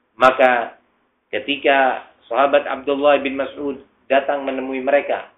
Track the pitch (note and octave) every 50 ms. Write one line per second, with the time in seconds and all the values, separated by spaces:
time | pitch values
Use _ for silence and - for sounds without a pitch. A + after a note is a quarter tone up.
0 | _ _ _ - B2 C3 B2+ - C3 B2+ B2 A#2+ A2+ - - _ _ _ _ _
1 | _ _ _ _ _ _ - G#2 - - C#3+ C#3 D3 D3+ C#3 C3+ C3+ B2+ A#2 -
2 | - - _ _ _ _ A#2 B2 C#3 C#3 C#3 - - - C3+ C3 C3 C#3+ C#3+ C#3
3 | C#3+ D3 C#3+ C3+ B2+ C3+ C3 C#3 C3+ C3 - - D3 C#3+ C3+ - - _ _ _
4 | _ _ C3 C#3 C3+ - C#3+ C#3+ C3+ C3+ C3 C3 C3 C3 C3+ C3 B2+ C#3 C#3 C#3+
5 | C#3 - A#2+ F#2+ - - _